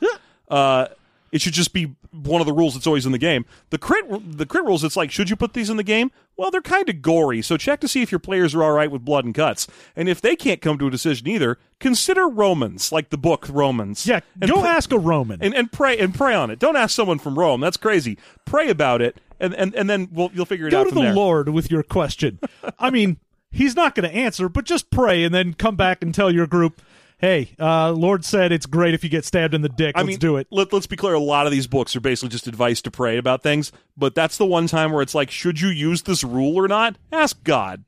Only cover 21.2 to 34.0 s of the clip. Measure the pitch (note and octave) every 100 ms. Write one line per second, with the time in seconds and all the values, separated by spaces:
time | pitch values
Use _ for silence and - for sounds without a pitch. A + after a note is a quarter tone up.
21.2 | G3 D#3+ C#3+ D#3 D#3 D#3+ - F#3 C#3+ -
22.2 | C#3+ F#2+ C#4 _ - - B3+ B3+ G3+ D#3+
23.2 | _ _ _ - C4+ B3 D#4+ - F3 F#3+
24.2 | B3+ - F#3 G#3+ - E4+ - - A#3+ F3
25.2 | E3+ F3+ F3+ E3 A3 G3 F#3+ F#3 E3+ F#3
26.2 | G3 E3+ E3 F3 E3 - _ _ _ _
27.2 | F#3 F3 B2 - D#3+ E3 D#3+ E3 F3 G3
28.2 | - G#3 F3+ E3 C3+ D#3+ E3+ E3 E3 D#3+
29.2 | - F#3 D#3+ D#3 D3 B2 D#3 D#3+ F#3+ F#3+
30.2 | D#3+ C#3 - G3 F#3+ G3 - D#3 G3 D#3+
31.2 | D3 C#3+ D3 C#3 B2 C3 A#2+ B2+ C3 B2
32.2 | B2+ A#2 - A2+ A#2+ A#2+ A#2+ - A#2+ A#2
33.2 | B2+ B2+ D3+ D3 D3 - _ -